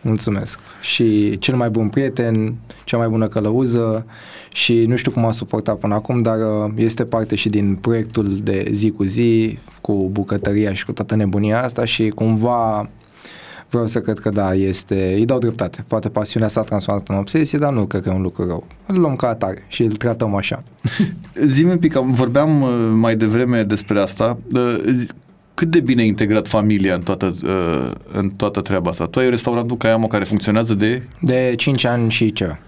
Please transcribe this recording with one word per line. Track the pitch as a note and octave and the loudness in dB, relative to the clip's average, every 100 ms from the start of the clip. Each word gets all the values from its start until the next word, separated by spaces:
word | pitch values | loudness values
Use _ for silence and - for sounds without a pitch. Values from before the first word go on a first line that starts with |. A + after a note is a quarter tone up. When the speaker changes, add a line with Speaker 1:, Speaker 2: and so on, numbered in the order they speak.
Speaker 1:
mulțumesc. | B2+ A2 - G2+ G2+ - - - | 0 -2 0 -4 -4 -10 -16 -14
Și | - - A2+ G#2+ G#2 G2+ | -6 0 2 4 2 0
cel | - | -2
mai | B2+ A#2+ | 0 0
bun | A2 G#2+ | 0 0
prieten, | A#2+ C3+ C3 A#2 A2+ A2 A#2 - - | 0 -2 0 0 0 -2 -6 -12 -18
cea | - A#2 | -4 0
mai | A2+ | 0
bună | A2 G#2+ | 0 0
călăuză | A2 G#2 A#2+ C3 A#2 A2+ A2 A2+ - - - - | 0 0 2 2 2 0 -2 -6 -18 -20 -20 -12
și | - - A#2 A2+ | -4 2 4 4
nu | B2 | 2
știu | - | 0
cum | - | 2
a | A2+ | 0
suportat | A2+ A2+ A2 G#2+ G#2 | 0 -2 -2 -2 -2
până | A2 | 0
acum, | G#2 G#2+ B2 | -2 0 0
dar, | A2+ A2 | 2 0
uh, | A2 G#2+ G#2+ G#2+ | 0 0 -2 0
este | A2+ A#2 | 0 0
parte | A#2 A2+ A2 | -2 -2 -2
și | G#2+ A2 | -2 0
din | G#2 G2+ F#2+ | 2 2 0
proiectul | A#2 A#2 A2 A2+ G2+ G2 | 0 -2 -2 -2 -2 -2
de | G#2 F#2+ - | -2 -2 -2
zi | G#2 G#2+ | 0 0
cu | G#2+ | 0
zi, | G2 G#2+ A#2 A2+ A2 A2 - - | -2 2 2 4 2 -4 -16 -10
cu | - G#2 F#2+ | -2 0 0
bucătăria | G2+ F#2+ G2+ G#2 G2+ G#2+ | -2 -2 -2 0 0 0
și | F#2+ | -2
cu | - | -6
toată | - - A2 | -6 -2 0
nebunia | G2+ G2+ G#2 A2+ | 2 2 2 0
asta | B2+ A#2+ | -2 -2
și | A#2 - A2 | -4 0 -2
cumva | - A2 A2 A2+ A#2+ A2+ G#2+ G#2 - _ - - - - - - | 0 0 2 2 2 0 -2 -6 -14 _ -20 -20 -20 -20 -20 -4
vreau | B2 A2+ | -2 0
să | A#2 | -2
cred | G#2+ G#2 | -2 -2
că | A2 | -2
da, | G#2 F#2+ | 0 0
este, | F#2+ F#2+ F#2 - G2 F#2+ G2 | 2 0 -2 -2 -2 0 2
îi | |
dau | A#2 B2+ | 2 2
dreptate. | A#2 A2 F#2 - - | 0 -2 -6 -6 -4
Poate | A2 G#2 | -4 -2
pasiunea | - G#2 A2+ A2 | -4 -2 -2 0
s-a | A#2 | 0
transformat | G#2+ G#2 F#2+ G2+ - | -2 -4 -2 -4 -2
în | G2 | -4
obsesie, | G2+ D#3 D#3 D3 | -2 0 0 0
dar | D3 | 0
nu | B2+ | 0
cred | G2 G2+ | 0 -2
că | F2+ | -2
e | F#2 | -2
un | |
lucru | F2+ - F2+ | -2 -2 -4
rău. | E2+ - - - | -4 -8 -20 -2
Îl | F#3+ | 0
luăm | E3 C3 | 2 0
ca | B2+ | -2
atare | A2+ F#2+ G2 - | -2 -4 -6 -12
și | - | -2
îl | A#2 | 0
tratăm | G#2+ A#2+ A2+ A2+ | 0 -2 -2 -2
așa. | G2 G2 - - - - - | -2 -4 -8 -10 -8 -6 0
<laughs> | G#3 F3 - - C#3+ | -2 -2 -14 0 2
Speaker 2:
Zi-mi | C3+ E3+ | 4 4
un | F3 | 4
pic, | E3 C#3 | 2 2
am, | B2+ | 2
vorbeam, | B2 B2+ B2+ D#3 D3+ | 2 2 2 4 4
uh, | C3 A#2+ A2+ | 2 2 2
mai | A2 A2+ A2 | 4 4 2
devreme | A2 A2+ B2 A#2+ | 2 2 2 2
despre | G#2 G#2 - G#2 | 0 -2 0 0
asta. | F#2+ - A#2 A#2+ - | 0 0 -2 -2 -2
Uh, | B2 A#2+ A2+ G#2+ B2+ | 0 2 0 0 0
zi-, | A#2 - _ _ _ - | -2 -10 _ _ _ -4
cât | E3+ | 2
de | E3+ | 2
bine | B2 A#2+ | 4 4
e | A2 | 4
integrat | G#2 G#2+ G#2+ - | 2 2 2 2
familia | A2 G#2+ G#2 F#2+ | 2 2 4 2
în | F2+ | 0
toată, | E2+ F#2 F#2+ F2 | -2 -2 -2 -2
uh, | C2+ F#2+ E2+ D2+ B1+ - - | -2 0 0 -2 -2 -8 -6
în | G2 G2 | -2 -2
toată | - G#2 G2+ | -2 -2 -2
treaba | - G2 B2+ | -2 -2 -2
asta? | F3 E3+ | -4 -4
Tu | D3+ | 0
ai | B2+ | 2
restaurantul | A#2+ B2 A#2+ A#2 A#2+ | 2 0 -2 -2 -2
Caiamo | A2+ A2+ A2 | 2 2 2
care | G#2+ | -2
funcționează | F#2+ G#2+ A2 G#2+ A2+ | 0 -2 2 0 2
de | G#2 G#2+ B2 - - | 2 2 0 -6 -4
Speaker 1:
De | B2+ B2+ B2+ A#2+ | 0 2 2 0
cinci | - C3 | 0 0
ani | B2 A#2+ A2+ | 0 2 0
și | A2+ A2 | 2 0
ceva. | G#2+ F#2 - | 0 -4 -6